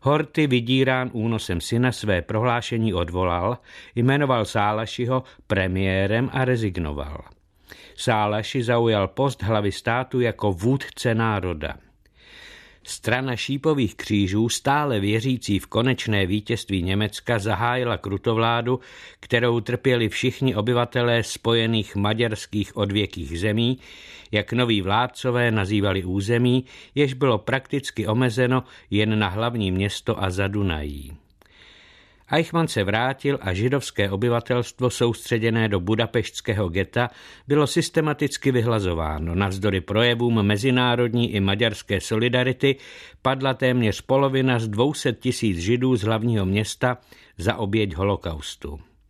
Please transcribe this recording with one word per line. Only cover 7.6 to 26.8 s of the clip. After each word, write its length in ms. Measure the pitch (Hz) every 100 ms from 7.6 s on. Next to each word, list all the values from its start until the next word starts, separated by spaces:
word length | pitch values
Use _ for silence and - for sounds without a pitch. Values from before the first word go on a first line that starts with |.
| _ - - -
Sálaši 640 | - 110 104 104 107 135
zaujal 440 | 117 120 117 107 95
post 360 | - 135 -
hlavy 280 | 98 110 101
státu 480 | - - 120 127 127
jako 340 | 117 - 104
vůdce 640 | 87 110 135 - - 127 113
národa. 600 | 113 104 90 78 80 - _ _ _ _ - - - - - - -
Strana 480 | - - 123 135 120
Šípových 600 | - 139 160 147 110 -
křížů, 540 | - 104 95 104 117
stále 500 | - - 143 147 110
věřící 600 | 101 110 127 127 - 101
v 80 | -
konečné 580 | - 123 123 - 104 92
vítězství 580 | 104 101 117 - 98
Německa, 560 | 87 98 107 - - 117
zahájila 580 | 98 95 120 127 120 107
krutovládu, 840 | 101 98 117 110 117 117 120 127 - - - -
kterou 400 | - 117 120 117
trpěli 500 | 107 120 135 123 110
všichni 460 | - 131 - 131 104
obyvatelé 680 | 107 120 120 127 120 117
spojených 720 | 107 - 117 117 113 113 101 101
maďarských 840 | 101 110 117 107 - 104 98 -
odvěkých 640 | 101 101 98 - 71 82
zemí, 400 | 104 107 117 127 - - - - -
jak 220 | 107 101
noví 280 | 120 123 107
vládcové 720 | 92 107 123 - 127 120 120
nazývali 520 | 110 95 107 98 95
území, 600 | 90 95 98 120 123 127 127 -